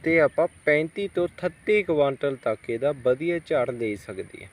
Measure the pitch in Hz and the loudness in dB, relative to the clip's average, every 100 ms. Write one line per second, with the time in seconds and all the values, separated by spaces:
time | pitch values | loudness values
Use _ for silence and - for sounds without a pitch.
0 | 160 165 143 - 170 - - 151 160 - | 2 4 4 2 -2 -2 0 2 0 -4
1 | 196 - 175 - 180 - - 208 180 156 | -4 -2 -4 -2 -8 -6 0 0 2 2
2 | 143 135 143 131 120 110 - 117 135 139 | 2 2 -4 -2 -4 -4 -4 -2 -2 0
3 | 123 131 165 170 160 151 120 120 113 104 | 0 0 0 -4 -2 0 0 -2 -4 -4
4 | - 95 95 - 95 | -8 -12 -12 -14 -20